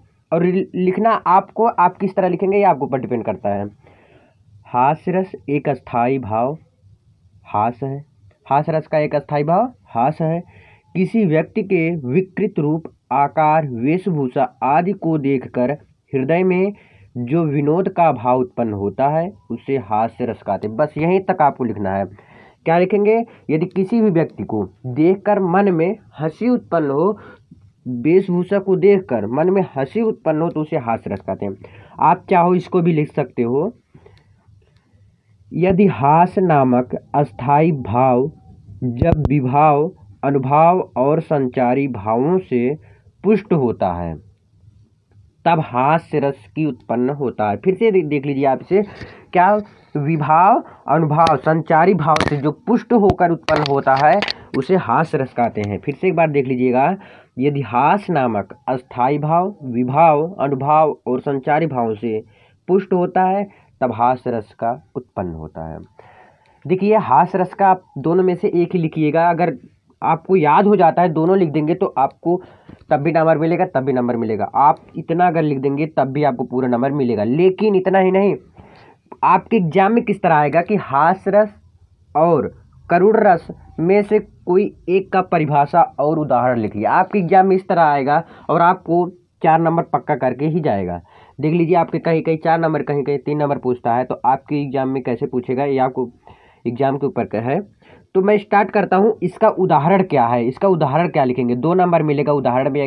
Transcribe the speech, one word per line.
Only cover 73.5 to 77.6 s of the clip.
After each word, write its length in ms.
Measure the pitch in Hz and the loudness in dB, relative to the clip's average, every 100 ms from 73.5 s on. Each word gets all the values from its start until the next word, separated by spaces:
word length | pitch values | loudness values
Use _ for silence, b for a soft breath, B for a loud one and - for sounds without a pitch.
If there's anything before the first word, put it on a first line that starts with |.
| 170 185 | 0 -2
तब 180 | 135 | -2
भी 80 | 131 | -2
नंबर 240 | 127 120 117 | -2 0 -2
मिलेगा। 280 | 113 104 | -2 -4
आप 360 | 101 120 143 156 - 156 | -2 2 2 2 -4 -12
इतना 300 | 156 165 180 | -4 0 2
अगर 160 | 165 | 2
लिख 160 | 151 135 | 0 0
देंगे 280 | 139 139 156 | -2 -2 -4
तब 220 | 156 135 | -2 -2
भी 160 | 135 | 0
आपको 200 | 147 123 | 0 -2
पूरा 240 | 127 123 127 | -4 -2 0
नंबर 240 | 120 135 | 0 0
मिलेगा। 320 | 143 120 107 | 0 0 0
लेकिन 500 | 107 147 185 185 | 0 2 2 2